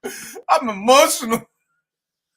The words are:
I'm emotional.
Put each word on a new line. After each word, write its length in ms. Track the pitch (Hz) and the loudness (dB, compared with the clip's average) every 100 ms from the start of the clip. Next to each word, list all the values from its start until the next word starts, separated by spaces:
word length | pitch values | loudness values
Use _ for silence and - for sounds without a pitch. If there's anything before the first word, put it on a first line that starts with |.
| - - - - - | -16 -16 -18 -18 -2
I'm 200 | 320 254 | -2 -2
emotional. 760 | 202 214 269 311 - 247 226 - _ _ _ _ _ _ _ _ | -8 2 4 4 2 -6 -8 -8 _ _ _ _ _ _ _ _